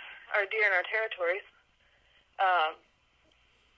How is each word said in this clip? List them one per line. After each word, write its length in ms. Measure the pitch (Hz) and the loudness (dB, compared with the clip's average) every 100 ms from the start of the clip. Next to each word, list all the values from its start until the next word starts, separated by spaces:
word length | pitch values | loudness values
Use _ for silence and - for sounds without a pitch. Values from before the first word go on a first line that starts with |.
| - - - 208 | -10 -18 -4 -2
our 60 | 202 | 0
deer 160 | 220 | 2
in 80 | 208 | 2
our 140 | 180 180 | 2 0
territories, 560 | 220 220 - 170 190 - _ _ _ _ _ _ _ _ - | -2 -2 -2 -2 -2 -6 _ _ _ _ _ _ _ _ 0
um, 320 | 190 180 156 170 _ _ _ _ _ _ _ _ _ | 2 4 2 -2 _ _ _ _ _ _ _ _ _